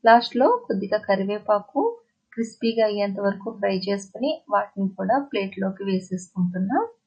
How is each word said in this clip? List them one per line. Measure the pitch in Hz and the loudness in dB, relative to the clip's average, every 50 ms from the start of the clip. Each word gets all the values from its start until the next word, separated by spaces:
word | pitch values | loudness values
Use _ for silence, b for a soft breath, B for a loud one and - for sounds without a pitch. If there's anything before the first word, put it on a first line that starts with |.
| - | 8
లాస్ట్లో | 226 226 240 233 - - 240 262 359 494 480 - | 8 8 8 6 0 0 2 4 4 4 2 0
కొద్దిగా | - 214 196 202 196 214 214 - - | -4 -4 -4 -2 -2 -4 -4 0 0
కరివేపాకు | 196 196 196 196 208 214 208 - 214 202 208 - _ 285 427 466 466 - _ _ _ _ _ _ - | 0 0 0 -4 -4 -4 0 0 0 0 0 -4 _ 0 0 0 -2 -4 _ _ _ _ _ _ -8
క్రిస్పీగా | 226 233 226 - _ 233 226 226 226 220 | -8 -8 -8 -6 _ -2 0 2 2 2
అయ్యేంత | 214 208 202 202 202 196 202 | 2 2 0 -2 -2 -2 0
వరకు | 202 196 196 190 - 226 226 - | 0 0 -2 -2 -8 -10 -6 -2
ఫ్రై | 196 196 196 190 185 | -2 0 0 0 -2
చేసుకుని | 196 202 202 196 - - - 247 302 320 - _ - | -2 -4 -4 -4 -12 -8 -4 -2 -2 -2 -4 _ -2
వాటిని | 208 202 208 - _ 196 196 190 - | 0 0 0 -2 _ -4 -4 -4 -4
కూడా | - 190 196 240 277 285 - | -4 0 0 0 0 0 -2
ప్లేట్లోకి | - 208 196 196 - 196 196 190 190 - 196 196 | -4 -4 -4 -4 -4 -4 -4 -4 -4 -4 -4 -2
వేసేసుకుంటున్నా. | 190 185 185 - 185 180 - _ _ 185 180 180 180 180 190 202 254 370 466 466 - _ _ | -2 -2 -2 -6 -8 -8 -8 _ _ -2 -2 -2 0 -4 -2 0 0 0 -2 -2 -8 _ _